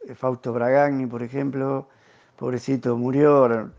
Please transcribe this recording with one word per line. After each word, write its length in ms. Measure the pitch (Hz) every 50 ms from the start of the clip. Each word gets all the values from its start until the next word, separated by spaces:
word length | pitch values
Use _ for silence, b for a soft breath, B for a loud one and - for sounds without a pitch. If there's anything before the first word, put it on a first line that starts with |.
| 466 -
eh, 80 | 123
Fausto 360 | - - 127 127 123 - 127
Bragagni, 540 | 113 120 120 123 131 139 143 147 139 135 131
por 160 | 123 120 120
ejemplo, 680 | 120 117 127 139 139 139 131 139 135 135 135 135 139 _ b b b b b b b b b b
pobrecito, 580 | - 127 127 120 - - 139 127 - 123 120 117
murió, 400 | 123 127 131 139 147 151 147 139
ahora, 340 | 131 120 117 113 104 - -